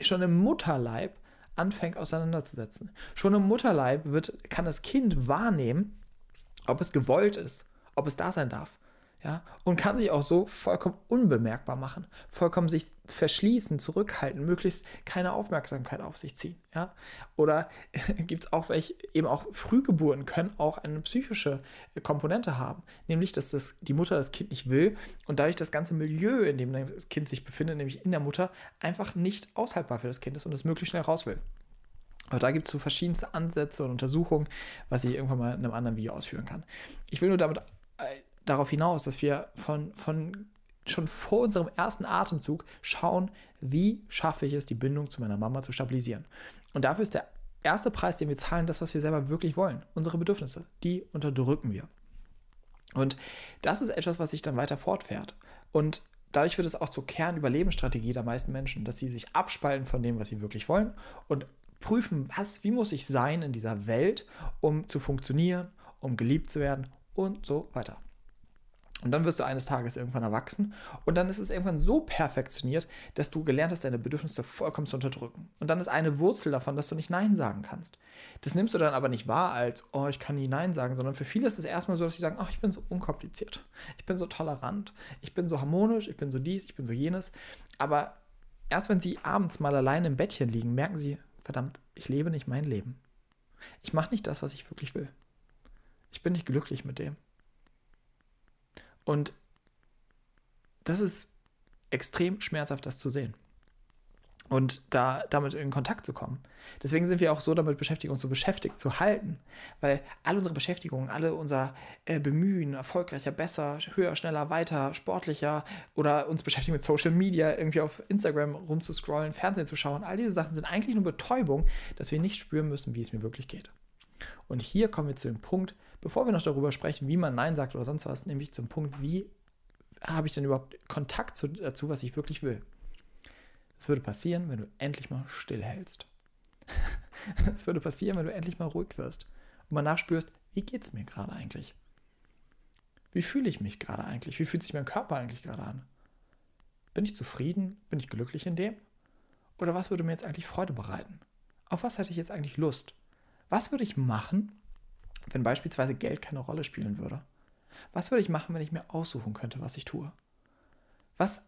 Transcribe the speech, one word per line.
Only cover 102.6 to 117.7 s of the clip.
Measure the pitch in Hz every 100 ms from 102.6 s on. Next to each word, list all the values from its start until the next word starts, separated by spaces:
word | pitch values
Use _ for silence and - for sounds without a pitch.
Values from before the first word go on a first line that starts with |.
| 143 139 139
das | -
zu | 139
sehen | 139 113 - _ _ _ _ _ _ _ - - - -
und | 131 131 - -
da, | 127 127 135 -
damit | 143 139
in | 151 139
Kontakt | 135 131 226 -
zu |
kommen. | 135 - 127 - - - -
Deswegen | 135 160 175
sind | 175
wir | 160
auch | 151
so | 160
damit | 165 151 139
beschäftigt, | - 156 -
uns | 135
so | 131
beschäftigt | 131 - 202 - -
zu | - -
halten, | 196 208 185 160 - - - -
weil | 143 139 - -
all | - 196
unsere | 180
Beschäftigungen, | 147 - 180 - 131 131
alle | 151 165
unser, | 160 147 135 131 - - -
äh, | - 165
Bemühen, | 143 151 190 190 143
erfolgreicher, | 135 131 180 175 139 139
besser, | - 165 - 143 151 -
höher, | - 180
schneller, | 156 165 151 147
weiter, | 165 170 151 135
sportlicher | 135 - 185 160 147 147 151 - 190 -
oder | - 147 143 143
uns | 160
beschäftigen | - 131 147
mit | 151
Social | - 151 165
Media, | 170 196 170 156 -
irgendwie | 156